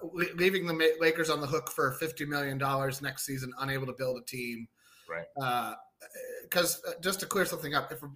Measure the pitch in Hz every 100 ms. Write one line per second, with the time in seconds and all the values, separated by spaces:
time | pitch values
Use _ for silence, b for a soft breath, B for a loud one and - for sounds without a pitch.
0 | 165 175 175 170 185 190 170 160 160 160
1 | 165 165 160 147 139 156 - - 139 131
2 | 160 160 147 147 139 135 135 135 135 131
3 | 139 135 - 135 131 127 135 135 131 123
4 | 131 123 120 127 120 117 113 _ b b
5 | b 82 82 139 127 123 110 104 - _
6 | - - 508 - - 180 170 - - -
7 | 180 196 170 202 175 160 151 147 - 151
8 | 143